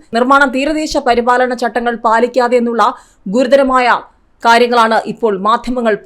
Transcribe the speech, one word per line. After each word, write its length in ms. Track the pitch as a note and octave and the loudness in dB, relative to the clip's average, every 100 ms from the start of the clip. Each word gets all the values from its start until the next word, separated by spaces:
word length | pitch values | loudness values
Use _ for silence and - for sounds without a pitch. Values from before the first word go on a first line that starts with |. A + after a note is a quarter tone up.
| - | -6
നിർമ്മാണം 360 | A3+ B3 C#4 C#4 | -2 2 2 2
തീരദേശ 480 | B3+ C#4+ D#4 D#4 D4+ B3+ | 0 -4 -4 -4 -2 0
പരിപാലന 460 | A#3+ A#3+ B3 B3+ | 0 0 0 0
ചട്ടങ്ങൾ 420 | B3 A#3+ A#3+ A#3+ A#3+ | -2 -6 -4 -4 -4
പാലിക്കാതെ 600 | A#3 A3+ A#3+ B3 A#3+ B3 | 0 0 0 0 0 0
എന്നുള്ള 380 | A#3 A#3 A3+ B3+ - _ - | 0 0 0 -2 -12 _ -6
ഗുരുതരമായ 720 | G#3 C4 C#4 C4+ B3+ B3 F#3+ - _ _ _ A#3 | -2 2 2 2 2 2 0 -4 _ _ _ 2
കാര്യങ്ങളാണ് 560 | A#3 A#3+ A#3+ A3+ A3 - | 2 2 2 2 0 -2
ഇപ്പോൾ 340 | - A#3 F#3+ | -4 -2 -2
മാധ്യമങ്ങൾ 560 | G#3 A#3 A#3 B3 A#3 G3+ | -2 -2 -2 -4 -2 -2